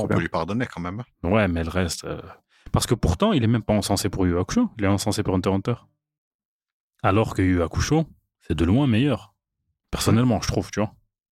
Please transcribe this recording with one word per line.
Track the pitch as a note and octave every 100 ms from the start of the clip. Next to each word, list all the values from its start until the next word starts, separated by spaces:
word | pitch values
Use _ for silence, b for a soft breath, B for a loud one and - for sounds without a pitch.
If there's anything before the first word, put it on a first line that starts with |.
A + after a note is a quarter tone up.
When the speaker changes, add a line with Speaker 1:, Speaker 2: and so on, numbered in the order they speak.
Speaker 1:
trop | G#2
Speaker 2:
on |
peut | F#2+
Speaker 1:
bien. |
Speaker 2:
lui | E2
pardonner, | E2+ E2 A2 B2
quand | -
même, | F2 G#2 B2 _
hein ? | E2+
Speaker 3:
Ouais, | G#2+ G2
mais | E2+
le | D#2+
reste, | E2+ F2+ - D2+
euh, | D2+ - - _ b b
parce | A#2+ -
que | A#2+
pourtant, | - E2+ G#3+
il | E3+
est | A2
même | A#2+
pas | G#2
encensé | G#2+ - G2 G2
pour | F#2 F#2
Yu | E2+
Hakusho, | F#2 A#3 A#3+ -
il |
est | G2
encensé | G2+ A2 G2+
pour | G2 F#2
Hunter | G2
x | G2
Hunter. | A#2+ A#2+ _ _ _ _ _ _ _ _ _ _ _ _
Alors | A2 G2+ A2 -
que |
Yu | F#2 F2+
Hakusho, | E2 - A#2+ D#3 D#3 - _ _
c'est | - D#2
de | E2
loin | A2+ D3
meilleur. | A2 C#3+ A#2 - _ _ _ _ _ _
Personnellement, | - - A2 B2+ G2
je | -
trouve, | - F#2
tu | -
vois. | G#2+ - _ _ _